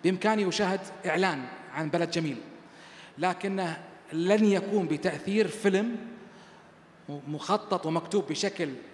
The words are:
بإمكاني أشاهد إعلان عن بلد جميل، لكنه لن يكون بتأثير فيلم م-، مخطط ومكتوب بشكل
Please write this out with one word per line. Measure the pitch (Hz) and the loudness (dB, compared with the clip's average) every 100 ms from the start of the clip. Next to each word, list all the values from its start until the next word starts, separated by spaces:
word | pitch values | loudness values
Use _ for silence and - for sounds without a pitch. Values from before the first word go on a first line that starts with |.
بإمكاني | 170 185 214 220 196 | 2 2 2 4 2
أشاهد | 165 196 190 190 - 185 | 2 2 0 -4 -8 -2
إعلان | 165 190 147 123 - - | 2 2 0 -6 -12 -10
عن | 139 156 | -4 0
بلد | 165 165 | 0 0
جميل، | 170 160 120 - - - - - - - - | 0 -2 -4 -10 -18 -20 -20 -20 -20 -20 -2
لكنه | 180 185 196 196 180 160 - - - | -2 0 -2 -2 -2 -4 -10 -18 -8
لن | 160 175 214 214 | -2 4 6 6
يكون | 196 196 208 170 | 6 4 0 2
بتأثير | 151 180 151 - 208 202 | 0 0 -2 0 2 2
فيلم | - 208 190 226 233 - - - - - - - - - - - | 2 2 2 0 -4 -10 -16 -18 -20 -20 -20 -20 -20 -20 -20 -12
م-، | 147 139 | -12 -8
مخطط | 147 - 202 - 185 160 | -8 0 0 0 -2 0
ومكتوب | 165 160 202 - | -2 0 -2 0
بشكل | 151 196 190 156 127 117 | -2 -2 -2 -6 -6 -14